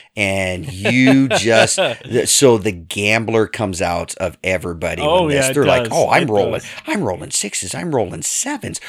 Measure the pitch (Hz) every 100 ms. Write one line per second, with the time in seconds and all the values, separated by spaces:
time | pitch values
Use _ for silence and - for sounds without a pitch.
0 | - - 101 98 92 90 82 92 107 123
1 | 131 135 135 107 104 113 113 - 165 113
2 | - 117 - - 135 113 98 90 82 101
3 | 104 110 110 113 104 - 104 85 87 87
4 | 82 - 92 - 92 92 87 85 82 80
5 | 147 180 160 143 131 135 135 127 117 160
6 | 139 147 156 104 87 82 - - - 262
7 | 123 90 - - - - 90 131 175 135
8 | 95 - - - 277 294 - -